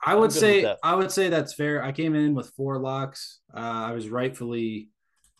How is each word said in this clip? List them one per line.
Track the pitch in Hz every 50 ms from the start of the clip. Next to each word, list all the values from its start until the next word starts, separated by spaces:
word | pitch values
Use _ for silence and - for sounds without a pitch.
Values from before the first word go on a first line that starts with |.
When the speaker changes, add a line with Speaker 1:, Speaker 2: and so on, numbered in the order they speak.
| -
Speaker 1:
I | 147 190
would |
Speaker 2:
I'm | 214 226 214
good | -
with | -
Speaker 1:
say, | 220 208 202 196 175
Speaker 2:
that. | 107 95 -
Speaker 1:
I | - 160 180
would | 190 190 185
say | - 196 190 180
that's | 165 156 143 139 -
fair. | - 147 147 147 143 127
I | 139
came | 139 143 160 160 151
in | 151 151 147 147
with | 127 117 - -
four | - 135 139 135 131
locks. | 131 131 135 135 135 135 139 - - - - - _ _ -
Uh, | 110
I | 117 117 113 113 110 113
was | 117 117 107 107
rightfully, | 117 123 127 131 131 - 123 117 120 117 113 110 110 107 107 - _ _ _ _ _ _ _ _ _ _